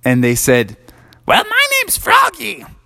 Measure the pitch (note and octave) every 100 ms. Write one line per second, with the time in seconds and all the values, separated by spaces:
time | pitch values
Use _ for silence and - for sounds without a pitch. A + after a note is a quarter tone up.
0 | - B2+ B2 A#2+ - B2 G#2 G#2+ - -
1 | - - - A3+ G#4+ B4 C#5 C5+ A4 -
2 | - B4+ - - G#2+ G2+ - -